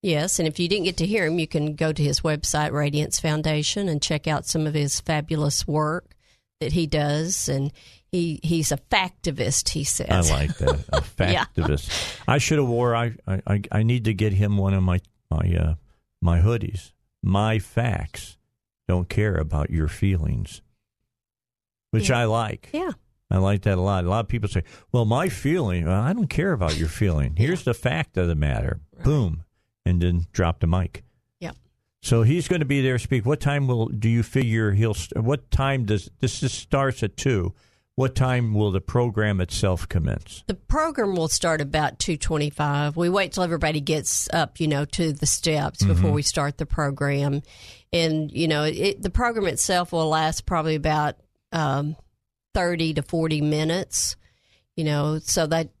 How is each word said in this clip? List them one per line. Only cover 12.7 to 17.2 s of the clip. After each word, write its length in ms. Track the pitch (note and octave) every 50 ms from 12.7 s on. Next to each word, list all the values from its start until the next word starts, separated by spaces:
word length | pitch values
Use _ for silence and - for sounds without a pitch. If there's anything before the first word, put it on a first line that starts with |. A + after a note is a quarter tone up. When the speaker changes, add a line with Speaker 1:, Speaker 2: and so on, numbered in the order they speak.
| A#2+ A#2 B2 A#2+ A#2
Speaker 2:
I, 200 | A#2 A#2 A#2 A2+ - _
I, 160 | - F#2+ F#2+ -
I, 160 | - G2+ G2+ G2 -
I 100 | - G#2
need 220 | A2 A2+ B2 B2 A2
to 100 | A2+ G#2+
get 180 | F#2 G#2+ G#2+
him 240 | F#2+ F#2+ G#2 G#2 G#2
one 160 | G2+ G2 F#2+
of 120 | G2 F#2+ F#2
my, 160 | F#2 F2 F2+ - _ _ _ _ _
my, 260 | D#2+ D#2+ E2+ F2+ E2+ E2+
uh, 160 | D#2+ D#2+ D#2+ - - _ _ _ _ _ _ _
my 180 | - F2 E2+ E2+
hoodies. 520 | F2 G#2+ A#2+ A2+ G#2 - - F#2+ - - _ _ _ _ _ _